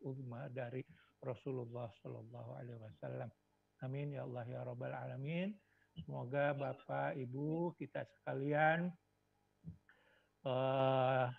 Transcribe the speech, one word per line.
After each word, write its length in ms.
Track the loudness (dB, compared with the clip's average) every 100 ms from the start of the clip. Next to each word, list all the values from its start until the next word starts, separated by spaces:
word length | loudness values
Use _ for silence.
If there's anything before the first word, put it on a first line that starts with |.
uzma 480 | -6 -6 -6 -6 -6
dari 320 | -4 -4 -4 -8 -14 _ -10
Rasulullah 640 | -6 -4 -4 -4 -4 -6 -6 -8
Sallallahu 480 | -10 -10 -10 -10 -10 -8
Alaihi 240 | -8 -10
Wasallam. 480 | -12 -10 -8 -6 -6 -10 _ _ _ -8
Amin 320 | -4 -2 -2
ya 160 | -4 -4
Allah 160 | -6
ya 160 | -6 -6 -6
Rabbal 240 | -4 -4
Alamin. 640 | -4 -4 -4 -2 0 0 -4 _ _ _ -12 -6
Semoga 480 | -6 0 4 4 4
Bapak 640 | 0 -4 -2 0 0 0
Ibu 560 | -4 -2 0 0 0 -2
kita 320 | -6 -6 -6
sekalian, 800 | _ -4 0 2 6 6 6 2 -4 _ _ _ _ _ _ -16 -16 _ -20 _ _ _ _ 0
eh, 800 | 2 4 6 6 6 6 6 4